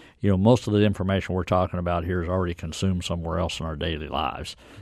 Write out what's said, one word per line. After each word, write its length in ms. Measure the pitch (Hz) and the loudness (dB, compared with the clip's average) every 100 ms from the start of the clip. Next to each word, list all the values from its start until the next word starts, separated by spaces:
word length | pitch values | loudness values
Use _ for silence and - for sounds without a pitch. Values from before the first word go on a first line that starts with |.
| - - | -20 -2
you 80 | 101 | 2
know, 80 | 92 | 4
most 300 | 104 123 - | 6 6 4
of 60 | |
the 100 | 104 | 4
information 500 | 104 98 95 98 - | 4 2 0 0 0
we're 100 | 92 | -4
talking 360 | 90 92 92 90 | 2 2 2 -2
about 260 | 87 85 85 | -2 -2 -2
here 160 | 90 | -2
is 80 | 85 | -2
already 240 | 92 90 | -2 -2
consumed 500 | 85 82 - 95 90 | -4 -8 -2 0 0
somewhere 360 | - 87 82 85 | -2 -4 -4 -2
else 200 | 82 - | -2 -4
in 60 | 80 | -6
our 100 | 76 | -4
daily 320 | 82 76 73 | -4 -4 -4
lives. 480 | 69 71 - - - - - | -4 -4 -6 -12 -14 -18 -20